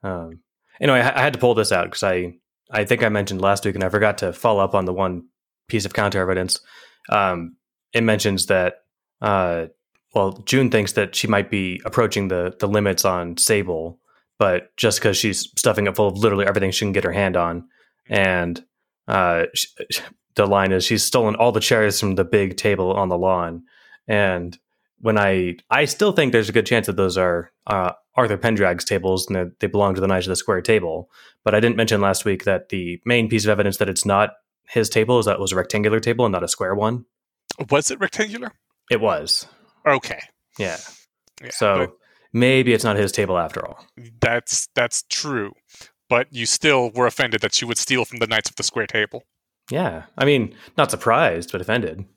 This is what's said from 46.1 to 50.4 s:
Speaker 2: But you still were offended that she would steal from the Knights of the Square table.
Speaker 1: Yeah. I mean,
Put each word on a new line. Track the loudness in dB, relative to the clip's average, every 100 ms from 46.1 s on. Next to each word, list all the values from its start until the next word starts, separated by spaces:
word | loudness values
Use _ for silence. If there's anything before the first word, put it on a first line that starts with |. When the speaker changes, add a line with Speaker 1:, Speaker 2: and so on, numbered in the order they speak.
Speaker 2:
But | 0 0
you | -6
still | -4 0 2 2 2
were | 2 0
offended | 2 -2 0
that | 0
she | -2
would | -2 -4
steal | -2 -2
from | -2 -2
the | -2
Knights | -2 -4
of | -6
the |
Square | -6 -4 -4
table. | -2 -2 -6 _ _ _ _ -8
Speaker 1:
Yeah. | -4 -4 -6 -14 -2
I | 2
mean, | 2